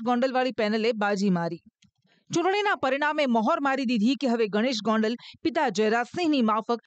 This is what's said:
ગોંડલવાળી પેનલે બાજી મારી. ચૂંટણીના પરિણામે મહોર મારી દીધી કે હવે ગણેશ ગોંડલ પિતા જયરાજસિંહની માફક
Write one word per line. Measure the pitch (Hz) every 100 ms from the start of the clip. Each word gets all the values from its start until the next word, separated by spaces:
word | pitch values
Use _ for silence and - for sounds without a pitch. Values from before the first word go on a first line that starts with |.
ગોંડલવાળી | 233 240 262 254 254
પેનલે | 240 208 220 220
બાજી | 226 202 202 202
મારી. | 175 170 170 - _ _ _ _ _ - 330
ચૂંટણીના | 349 403 415 339
પરિણામે | 262 277 294 302 277
મહોર | 226 220 330
મારી | 277 269 247
દીધી | 240 220 262
કે | 262
હવે | 233 220
ગણેશ | 208 247 220 202
ગોંડલ | 220 220 240 - -
પિતા | 320 320 277
જયરાજસિંહની | 190 214 233 240 - 339 285
માફક | 220 214 214 233